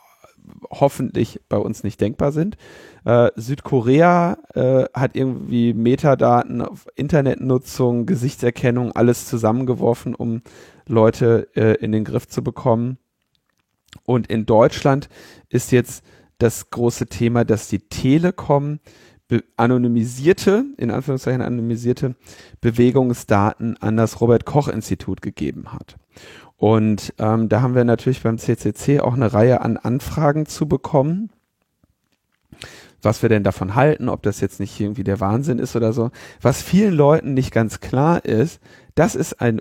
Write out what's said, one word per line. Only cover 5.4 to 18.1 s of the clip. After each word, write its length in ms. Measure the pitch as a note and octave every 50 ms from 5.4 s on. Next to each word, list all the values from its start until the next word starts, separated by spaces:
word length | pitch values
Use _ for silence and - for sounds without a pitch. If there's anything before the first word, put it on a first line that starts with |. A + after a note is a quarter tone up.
| C3+ - B2 A#2+ A#2 A#2+ A2
Metadaten 880 | A2 A2+ A#2 C3 C#3 - D3 C3+ B2+ C#3 A#2+ A#2+ A#2+ - - B2+ A#2+
auf 240 | - - G#3 - - - -
Internetnutzung, 1120 | - C3 D3 E3+ D3+ C#3 C3 A#2 - - C3 C3 B2+ - - - - B2+ B2 A#2+ A#2+ A#2
Gesichtserkennung, 880 | G#2 F#3+ A#2+ A#2+ C3 - - - A#2+ - - - B2+ A#2+ B2 B2 A#2
alles 340 | - - A#2+ A#2+ A#2+ - -
zusammengeworfen, 880 | - - A#2 A2+ A2 A2 B2 C3 B2 B2 - - G#2+ - - - - -
um 280 | - B2+ A#2 A2+ A#2 - - - - - - _ _ _
Leute, 640 | - A2 A2+ A2 A2+ A2+ - B2+ A#2 A#2 G#2+ - - -
äh, 180 | A#2+ A2 A2 G#2+ - A#2
in 80 | A2
den 120 | G#2+ A2 G#2+
Griff 240 | - - B2 - -
zu 140 | - -
bekommen. 560 | B2 B2+ - - - C3 A2+ A#2 A#2+ B2 C3 - _ _ _ _ _ _ _ _ _ _ _ _ _ _ _ _ _ _ - - -
Und 240 | - B2 B2 G#2+ -
in 180 | G#2+ A2+ G#2+
Deutschland 600 | - A#2 G#2+ A#2+ D#3 - - - A#2 A2 C#3+ - - _ - - - - - _ _
ist 240 | - B2 - -
jetzt 320 | C3 A#2+ A#2+ - - - _ _ _ _ _ _ _ -
das 320 | A#2 A2+ - - - -
große 360 | - A#2+ A#2+ A#2 - - A#2+
Thema, 380 | - - - A#2 A#2 A#2+ A#2+ A#2
dass 240 | - A2 G#2 - -
die 120 | - G2
Telekom 960 | _ - - - - C3